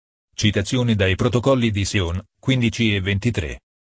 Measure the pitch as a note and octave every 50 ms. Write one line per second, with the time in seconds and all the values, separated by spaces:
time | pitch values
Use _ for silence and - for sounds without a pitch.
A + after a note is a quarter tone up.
0 | _ _ _ _ _ _ _ - - G#2 G2 G#2 F#2+ - C3 B2 B2 A#2+ A2+ G2+
1 | G2 F#2+ F#2 - - B2 G2+ B2 G#2+ C3+ C3+ B2+ A#2 A#2 G2+ G2+ G2 - - G#2
2 | F2+ E2 E2+ F#2+ - _ _ _ - C3+ C3 B2+ A#2 A2+ - - A#2 G#2+ G2+ G2
3 | F2+ G2 G2+ G2 - A#2+ A2 A2 E2 C#2+ - - _ _ _ _ _ _